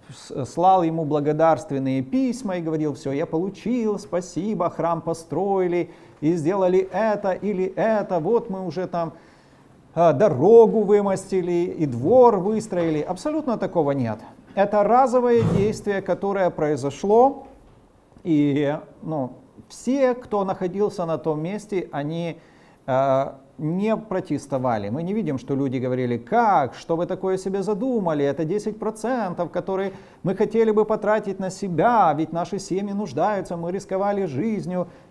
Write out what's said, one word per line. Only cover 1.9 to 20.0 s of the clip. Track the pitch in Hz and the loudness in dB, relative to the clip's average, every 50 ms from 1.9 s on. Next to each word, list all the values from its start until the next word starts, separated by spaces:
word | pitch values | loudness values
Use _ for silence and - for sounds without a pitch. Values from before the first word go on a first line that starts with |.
| 131 135 | -2 -2
письма | 131 135 - 262 269 254 226 - - 202 185 | -2 -2 0 0 0 0 -2 -4 -6 -6 -4
и | 180 | -4
говорил: | 165 160 160 156 156 151 131 | -2 -2 -2 -2 -2 -2 -4
«Все, | - - 139 | -4 -6 -4
я | 135 143 165 | -4 -2 -4
получил, | 165 - 160 180 202 196 - - 202 247 247 226 214 208 185 | -2 -2 -2 -2 -4 -6 -8 -6 -4 -2 -2 0 -2 -2 -4
спасибо, | 196 - - 180 180 - - 156 180 214 214 175 180 160 | -6 -6 -6 -6 -6 -4 -6 -6 -4 -4 -2 -2 -2 -2
храм | - - 160 170 170 160 | -2 -2 -2 -2 -2 -2
построили, | - 165 160 - - - 143 156 190 202 196 190 185 175 175 175 165 170 - - - - - - | -4 -6 -6 -6 -8 -6 -4 -4 -2 0 0 0 0 0 0 -2 -2 -4 -8 -20 -20 -20 -12 -2
и | 147 151 175 | 0 0 0
сделали | 175 139 156 202 196 190 180 180 190 190 - - | 2 0 0 0 2 2 4 4 2 2 0 -2
это | 185 220 220 208 208 208 196 180 | -2 0 0 0 0 -2 -4 -4
или | 175 - 208 208 180 185 185 196 | -2 -4 -4 -2 -2 -2 -4 -2
это, | 214 214 220 220 208 196 - 190 170 | -2 0 0 0 0 0 -2 -2 -2
вот | 151 185 233 233 233 233 | 0 2 0 0 0 -2
мы | 190 190 190 | -8 -8 -6
уже | 175 139 185 180 | -6 -6 -6 -6
там, | 180 - 170 170 160 - - - - - - _ _ _ _ _ _ - _ _ _ - | -4 -4 -4 -4 -4 -8 -14 -20 -20 -20 -20 _ _ _ _ _ _ -20 _ _ _ 0
а, | 160 170 165 147 | 4 6 6 6
дорогу | 131 208 202 143 120 147 196 233 233 226 202 185 220 208 | 6 4 2 4 4 6 10 10 10 10 8 6 2 4
вымостили, | 185 208 208 202 202 190 190 190 - 196 185 175 175 175 170 175 185 - | 4 4 4 4 2 -2 -2 -4 -2 -2 -2 0 0 0 0 0 -2 -2
и | - 156 | -2 -2
двор | 143 120 117 123 160 233 262 247 240 214 | -2 -2 -2 2 4 8 8 8 8 6
выстроили». | 190 175 208 220 214 214 - 190 175 170 165 156 151 | 4 0 -2 -2 -2 -4 -4 -2 -2 0 0 0 -2
Абсолютно | 147 - 180 180 - 302 302 320 294 262 220 | -2 -4 -6 -6 -4 -4 -4 -2 -2 -2 -4
такого | - 196 185 190 180 151 143 | -2 -4 -2 0 0 2 2
нет. | 139 139 123 113 107 107 - - - - - - - | 0 0 -2 -2 -4 -6 -10 -20 -20 -20 -20 -8 0
Это | 202 196 202 214 208 202 | 0 0 2 4 2 4
разовое | 202 226 247 277 247 226 254 240 240 240 233 220 - - | 6 6 6 6 6 4 2 4 4 4 4 4 4 2
действие, | 196 196 214 208 - - 208 202 196 | 2 2 0 0 -2 -4 -4 -4 -2
которое | 190 190 175 180 196 202 202 196 185 175 | -2 -2 -2 -2 -2 -2 0 2 0 0
произошло, | - - 156 147 151 131 131 143 135 - - 196 208 226 254 277 277 - - - - - - - - - - _ _ _ _ _ _ - _ | 0 0 0 0 0 0 -2 -4 -4 -4 0 4 6 6 6 6 4 -2 -12 -20 -20 -20 -20 -20 -20 -20 -20 _ _ _ _ _ _ -10 _
и, | 180 160 147 147 143 139 147 147 139 151 156 - - - - - | 0 2 4 4 4 2 2 0 0 -2 -4 -8 -14 -20 -14 -10
ну, | 160 160 147 131 123 - - - - _ - - | -6 -4 -4 -4 -6 -8 -16 -20 -20 _ -20 -20
все, | _ - - - 233 262 285 | _ -20 -8 -4 -2 2 2